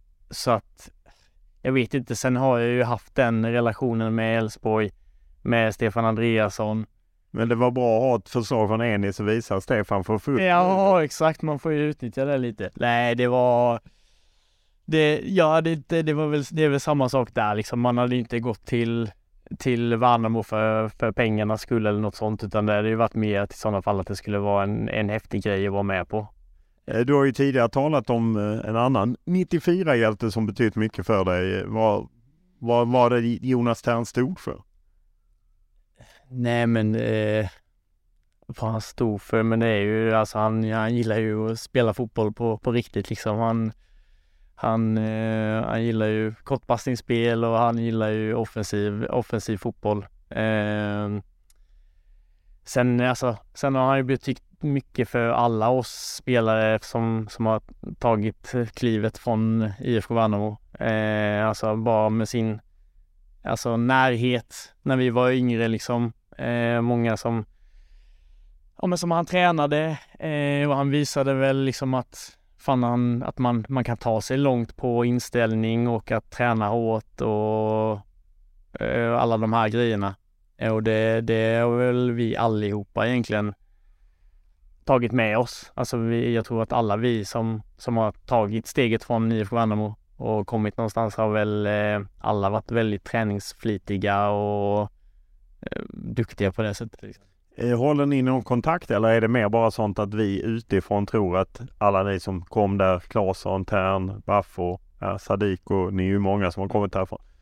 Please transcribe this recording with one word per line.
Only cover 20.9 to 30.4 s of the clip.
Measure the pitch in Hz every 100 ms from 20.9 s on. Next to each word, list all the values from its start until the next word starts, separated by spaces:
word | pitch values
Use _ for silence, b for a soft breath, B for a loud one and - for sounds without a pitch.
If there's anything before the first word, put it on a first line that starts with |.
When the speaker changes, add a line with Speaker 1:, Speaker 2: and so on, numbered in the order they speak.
| - 113
Speaker 1:
pengarnas | 107 113 107 107 107
skull | - 117 107
eller | 104
något | 107 -
sånt, | 107 107
utan | 104 107 104
det |
hade | 104 107
ju | 110
varit | 113 113
mer | 107 101 101
till | -
sådana | 110 101
fall | 107 101
att | 92
det | 98
skulle | - 101
vara | 101 101
en, | 98 110 110
en | 110 104
häftig | 107 - 104
grej | 104 98 101
att |
vara | 98
med | 101 95 87
på. | 107 104 - - - _ _ -
Speaker 2:
Eh, | 110
du | 123
har | 143
ju | 139
tidigare | 123 139 131 117
talat | 135 147 147 113
om, | 117 113 107
eh, | 104 110 107
en | 113
annan | 123 123 110 - -
nittiofyra-hjälte | 180 180 165 - 180 165 123 110 104 117
som | 113